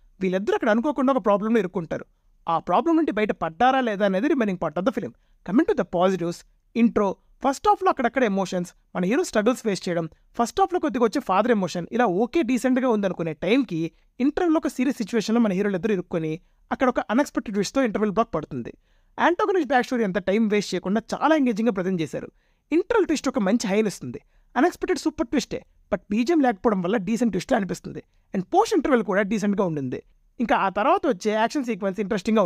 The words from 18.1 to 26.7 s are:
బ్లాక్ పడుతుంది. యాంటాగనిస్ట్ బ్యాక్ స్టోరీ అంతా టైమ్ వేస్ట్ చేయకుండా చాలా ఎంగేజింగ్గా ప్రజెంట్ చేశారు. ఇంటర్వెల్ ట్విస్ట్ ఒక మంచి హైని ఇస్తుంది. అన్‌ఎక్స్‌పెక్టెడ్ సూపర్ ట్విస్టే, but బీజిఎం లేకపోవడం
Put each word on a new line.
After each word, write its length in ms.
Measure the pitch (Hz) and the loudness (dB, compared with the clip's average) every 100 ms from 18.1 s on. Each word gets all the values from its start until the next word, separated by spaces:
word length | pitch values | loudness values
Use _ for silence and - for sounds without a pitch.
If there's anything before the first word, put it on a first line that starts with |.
| 185 | 0
బ్లాక్ 140 | 233 160 | -2 -4
పడుతుంది. 340 | 151 127 113 - _ _ _ - | -6 -10 -10 -14 _ _ _ 0
యాంటాగనిస్ట్ 460 | 277 349 427 370 240 | 0 2 0 0 2
బ్యాక్ 140 | 254 240 | 0 0
స్టోరీ 160 | 247 208 | -2 -2
అంతా 120 | 185 185 | -2 0
టైమ్ 160 | 214 220 | 0 2
వేస్ట్ 180 | 208 - | 0 -2
చేయకుండా 280 | 180 185 220 - | -4 -2 -4 -4
చాలా 200 | - 285 311 | -2 2 2
ఎంగేజింగ్గా 320 | 247 208 233 196 | 2 0 -2 -2
ప్రజెంట్ 200 | 180 180 | -2 -4
చేశారు. 260 | 151 - - _ _ _ - 320 | -4 -8 -12 _ _ _ -2 -2
ఇంటర్వెల్ 320 | - 466 330 | 2 2 2
ట్విస్ట్ 180 | 302 269 | 0 0
ఒక 60 | 247 190 | 0 0
మంచి 180 | 233 196 | 0 0
హైని 200 | 208 214 | 0 0
ఇస్తుంది. 280 | - 123 - _ _ _ 240 | -4 -10 -12 _ _ _ 0
అన్‌ఎక్స్‌పెక్టెడ్ 420 | 330 - 370 311 311 | 0 0 -4 -2 -4
సూపర్ 240 | - 285 | -4 -2
ట్విస్టే, 280 | 277 - - - _ - | -2 -2 -8 -12 _ -8
but 120 | 202 - 208 | -6 -2 -2
బీజిఎం 260 | 240 339 247 | 2 2 2
లేకపోవడం 340 | 226 240 | 2 0